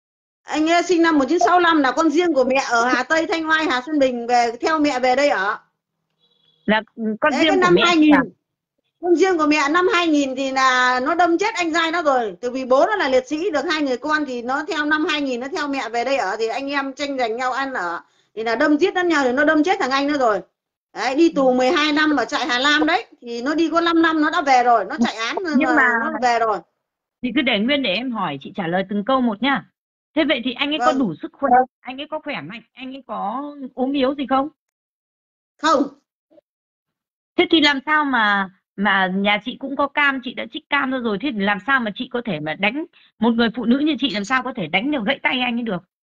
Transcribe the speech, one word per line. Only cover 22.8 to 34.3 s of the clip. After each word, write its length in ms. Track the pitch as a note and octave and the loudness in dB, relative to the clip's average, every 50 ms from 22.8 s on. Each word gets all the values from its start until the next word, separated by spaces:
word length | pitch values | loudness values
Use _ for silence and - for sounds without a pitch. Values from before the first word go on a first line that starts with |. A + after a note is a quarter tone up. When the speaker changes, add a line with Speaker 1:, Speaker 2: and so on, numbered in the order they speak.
| D#4 | 2
Speaker 1:
đấy. 200 | D4+ E4+ G4+ A#4 - - _ | 2 0 0 -2 -6 -18 _
Thì 200 | - A#3+ A#3 A#3+ | -12 -10 -8 -6
nó 140 | A#3 C#4 D#4+ | -4 -2 0
đi 140 | D4+ E4 D#4+ | 0 0 0
có 120 | D4 E4+ | 0 0
năm 200 | E4+ E4+ E4+ E4 | 0 2 2 4
năm 200 | E4 E4 D#4+ D#4+ | 2 2 2 2
nó 80 | D4+ D#4 | 0 0
đã 120 | D#4+ F4 | 0 0
về 220 | D#4+ C#4 C4 B3 A#3+ | 2 4 4 4 6
rồi, 220 | B3 A#3+ A3 F#3+ | 4 4 2 2
nó 100 | G3 C4+ | -2 -2
Speaker 2:
Ừ. 80 | D#4+ - | -2 -2
Speaker 1:
chạy 100 | D#4 - | -2 -2
án 200 | A3 A3+ A#3 C#4 - G4 E4+ D4 B3+ | -4 -6 -6 -6 -4 -4 0 0 2
Speaker 2:
Nhưng 100 | C4 C4 | 2 2
Speaker 1:
rồi, 80 | B3 | 2
Speaker 2:
mà 140 | - C4 B3 A#3+ A#3 | 4 4 2 2 0
Speaker 1:
nó 100 | A3+ A3+ - B3+ | -2 -4 -4 -2
về 180 | B3 B3 A#3 A#3 | 0 0 2 2
rồi. 180 | A3+ A3+ G#3 F#3 - _ _ _ _ _ _ _ _ _ _ _ | 0 0 -2 -4 -6 _ _ _ _ _ _ _ _ _ _ _
Speaker 2:
Chị 100 | - B3 G#3 | -8 -4 -2
cứ 60 | C4+ | 0
để 180 | C#4+ B3 B3 G3+ | 0 0 0 0
nguyên 240 | G#3 A#3+ D4 C#4+ C4+ | 0 0 0 0 0
để 60 | G#3+ F3+ | -2 -4
em 180 | G#3 B3 C4+ | -4 -4 -6
hỏi, 260 | A#3 A3 F#3+ E3 C#3+ C#3 | -6 -4 -4 -4 -6 -8
chị 120 | - - - | -10 -12 -8
trả 120 | - F#3+ D#3+ | -6 -4 -2
lời 160 | F3 F#3 F#3+ F#3+ | -2 -2 -2 -2
từng 140 | G#3+ G3+ G3 | -4 -4 -2
câu 160 | A3+ C4 C4 | 0 0 0
một 200 | B3+ A#3+ G#3+ G#3 | 0 0 -2 -2
nhá. 240 | A#3 C4+ C#4 A#3 - _ _ _ _ _ _ _ _ _ - | -2 -2 -2 -2 -6 _ _ _ _ _ _ _ _ _ -2
Thế 80 | D4+ - C#4 | 0 0 0
vậy 140 | D#4 C4 A3+ | 0 -2 -2
thì 80 | C4 A#3+ | -6 -4
anh 180 | - C#4 C#4+ | -4 -4 -4
ấy 80 | D4 D#4 | -2 0
có 60 | A#3+ | 0
Speaker 1:
Vâng. 140 | C4 C#4+ C4+ | 0 2 2
Speaker 2:
đủ 140 | C4+ G3 D#3 - | 0 -2 -4 -6
sức 100 | - E4 _ | -10 -14 _
khỏe, 180 | - C#4 C#4 B3 B3+ B3+ - _ _ | -4 0 4 4 4 4 2 _ _
anh 220 | - A#3 C4 C4 | -18 -16 -14 -14
ấy 60 | D4 D4+ | -12 -10
có 80 | D#4 D#4 D4+ | -10 -10 -8
khỏe 180 | D4+ C4 F3+ | -8 -10 -10
mạnh, 200 | C#3 D3+ G#3+ A#3 A3 _ _ | -10 -12 -16 -16 -20 _ _
anh 220 | - B3+ C4 C4 | -18 -16 -16 -16
ấy 80 | C#4 B3+ - | -16 -14 -12
có 360 | G#3+ G3 F#3 G3 A3 C4 C#4+ D4 D4 C#4+ C4+ B3+ - | -10 -8 -6 -6 -6 -8 -10 -10 -12 -14 -16 -12 -6
ốm 200 | - B3+ C4 C#4 | -4 -4 -2 0
yếu 220 | C#4+ B3+ B3+ C#4+ | 0 0 0 0
gì 100 | C#4 C#4+ | -2 -4
không? 200 | G#3+ | -2